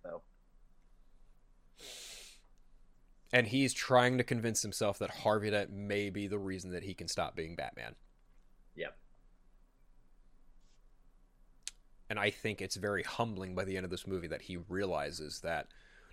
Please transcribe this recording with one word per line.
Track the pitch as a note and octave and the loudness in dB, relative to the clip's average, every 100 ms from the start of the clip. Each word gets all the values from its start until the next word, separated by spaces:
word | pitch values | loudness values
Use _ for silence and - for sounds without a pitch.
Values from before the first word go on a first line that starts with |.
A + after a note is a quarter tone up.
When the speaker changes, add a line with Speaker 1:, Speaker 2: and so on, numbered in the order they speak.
Speaker 1:
though. | F2 E2+ - - _ - - - - - - - - - - - - - - - - - - - - - - - - - - - - | -12 -12 -14 -20 _ -20 -20 -20 -20 -20 -20 -20 -20 -20 -20 -20 -20 -20 -16 -14 -14 -16 -18 -20 -20 -20 -20 -20 -20 -20 -20 -20 2
Speaker 2:
And | B2 A#2 | 4 6
he's | C3 C3 | 4 4
trying | - - B2+ B2 B2+ | 2 6 8 8 6
to | |
convince | A#2+ A#2+ A2+ G#2+ | 2 2 0 0
himself | G#2+ - G#2+ G2 | -2 0 0 0
that | G2 | -4
Harvey | - G#2+ G#2+ G#2 | 0 4 4 4
Dent | G#2 G2+ | 2 0
may | G2 G2+ G#2 G2+ | -4 -2 0 0
be | F#2+ G2+ | -2 -2
the | G#2 | -2
reason | G2 F#2+ F2+ | -2 -6 -6
that | F2+ | -8
he | F#2+ | -6
can | F#2 E2 | -8 -6
stop | - D#2+ - | -2 -2 -4
being | D#2+ E2+ | -8 -6
Batman. | B1 - A1+ - - _ - - - - - - | -8 -8 -12 -12 -20 _ -20 -20 -20 -20 -18 -10
Speaker 1:
Yep. | C#2 - - - - - - - - _ - - - - - - - - - - - - - - - - - - - - - - - | -10 -10 -20 -20 -20 -20 -20 -20 -20 _ -20 -20 -20 -20 -20 -20 -20 -20 -20 -20 -20 -20 -20 -20 -20 -20 -20 -16 -16 -16 -20 -16 -6
Speaker 2:
And | G#2+ | 2
I | G#2 | 2
think | - A2+ G2+ | 2 -2 -2
it's | F#2 - | -4 -2
very | G2+ G2+ | 0 0
humbling | - - A#2 G2 F#2 F2+ | -2 0 0 -2 -4 -2
by | F#2+ | -2
the | F#2+ | -2
end | |
of | F#2 | -2
this | F2+ - | -6 -4
movie | F#2 E2 | -4 -2
that | D2 | -6
he | - F2+ | -6 -8
realizes | G2 F#2 G2 D#2+ D2 D#2 D2+ - | -4 0 2 2 0 -4 -8 -6
that | E2 D#2+ - - - - - | -2 -2 -4 -12 -20 -20 -16